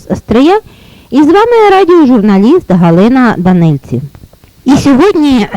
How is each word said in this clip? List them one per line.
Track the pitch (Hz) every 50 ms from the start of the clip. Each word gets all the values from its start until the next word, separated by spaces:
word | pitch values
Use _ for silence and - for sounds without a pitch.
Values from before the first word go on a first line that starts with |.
| - - -
Стрия». | - - - 214 226 269 320 381 427 - - - - - - - - - _
І | - 262 302
з |
вами | 285 339 403 440 466 480 453 440 403
радіожурналіст | 392 381 392 330 359 349 311 247 254 240 196 214 202 190 202 233 311 370 - -
Галина | 269 180 175 170 165 175 190 233 254 262 254 233 202 -
Данильців. | 175 185 185 175 170 160 151 139 - - 127 120 - 143 - - - - _ _ _ _ _ _ _
І | 254 269
сьогодні | 277 - 285 277 240 320 415 392 359 294 294 269 247 202 - -